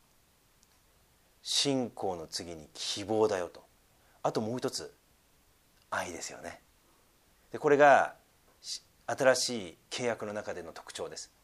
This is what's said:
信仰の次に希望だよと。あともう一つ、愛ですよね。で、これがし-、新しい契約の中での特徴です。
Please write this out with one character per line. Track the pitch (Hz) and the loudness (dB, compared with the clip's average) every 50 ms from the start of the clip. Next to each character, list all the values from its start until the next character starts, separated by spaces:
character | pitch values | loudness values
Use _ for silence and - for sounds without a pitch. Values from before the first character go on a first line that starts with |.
| _ _ _ _ _ _ _ _ _ _ _ _ _ _ _ _ _ _ _ _ _ _ _ _ _ _ _ _ - | _ _ _ _ _ _ _ _ _ _ _ _ _ _ _ _ _ _ _ _ _ _ _ _ _ _ _ _ -8
信 | - - - - 143 139 131 123 110 | -4 -2 0 0 2 0 0 -2 -4
仰 | - - - 98 92 | -6 -6 -6 -6 -6
の | 85 80 | -6 -8
次 | 76 - - 95 85 85 | -10 -10 -10 -10 -10 -12
に | 80 76 71 - | -14 -16 -18 -16
希 | - - - - 101 101 | -10 -8 -8 -8 -8 -4
望 | 87 110 107 110 | -2 2 2 4
だ | 107 104 92 | 4 2 0
よ | 87 82 | -4 -6
と。 | - - - - _ _ _ _ _ _ _ _ _ _ - | -10 -16 -20 -20 _ _ _ _ _ _ _ _ _ _ -4
あ | 147 147 | -4 -2
と | 147 113 | -2 -2
も | 107 120 | -4 -4
う | 127 | -4
一 | 120 131 | -4 -6
つ、 | - - 80 71 - _ _ _ _ _ _ _ _ _ _ _ _ _ _ _ _ _ _ _ | -6 -6 -10 -12 -14 _ _ _ _ _ _ _ _ _ _ _ _ _ _ _ _ _ _ _
愛 | - - - 90 85 | -6 -6 -6 -6 -8
で | 78 | -10
す | - - | -12 -12
よ | - - 78 | -14 -14 -14
ね。 | 85 - - - _ _ _ _ _ _ _ _ _ _ _ _ _ _ _ _ _ - | -14 -14 -16 -20 _ _ _ _ _ _ _ _ _ _ _ _ _ _ _ _ _ -12
で、 | 113 | -2
こ | - 151 | 4 4
れ | 143 135 | 8 10
が | 147 143 135 107 82 73 - - _ _ _ _ _ _ _ _ | 10 10 10 8 6 2 -2 -10 _ _ _ _ _ _ _ _
し-、 | - - - - - _ _ _ _ | -14 -12 -12 -12 -14 _ _ _ _
新 | - 143 - 139 131 127 | -8 -4 4 4 4 6
し | 123 - - 123 113 95 85 | 4 2 -2 -4 -6 -8 -10
い | 80 - _ _ | -14 -18 _ _
契 | - - 127 | -8 -6 -4
約 | 120 113 - 113 | -4 -4 -4 -6
の | 104 104 | -8 -8
中 | 104 101 104 92 | -8 -8 -8 -10
で | 90 85 | -10 -12
の | 82 - | -12 -14
特 | - - - - | -16 -16 -16 -12
徴 | - 180 - | -10 -10 -10
で | - | -10
す。 | - - - _ _ | -14 -16 -18 _ _